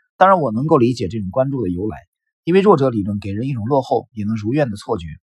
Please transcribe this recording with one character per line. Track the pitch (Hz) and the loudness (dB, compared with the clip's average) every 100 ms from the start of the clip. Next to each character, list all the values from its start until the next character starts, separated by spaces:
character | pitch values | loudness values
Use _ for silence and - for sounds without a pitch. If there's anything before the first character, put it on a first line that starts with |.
| _ - | _ 2
当 | 185 | 4
然， | 185 | 4
我 | 131 | 2
能 | 110 156 | -2 2
够 | 151 | 4
理 | 120 | 4
解 | 123 90 | 0 -4
这 | 113 | -6
种 | 95 | -4
关 | 131 135 | -2 -2
注 | 135 | -2
的 | 92 | -4
由 | 87 107 | -4 -6
来， | - - _ _ _ | -8 -16 _ _ _
因 | - | 0
为 | 190 | 4
弱 | 202 156 | 6 4
者 | 135 | 2
理 | 113 | 0
论 | 98 101 | -4 -4
给 | 98 | -6
人 | 101 135 | -6 -4
一 | |
种 | 123 | -4
落 | 110 143 | 0 0
后 | - 120 - | 0 -2 -4
也 | 110 | -8
能 | 104 110 | -4 -4
如 | 104 | -2
愿 | 151 131 | 0 -2
的 | 104 | -4
错 | - 110 | -6 -6
觉， | 82 76 | -6 -14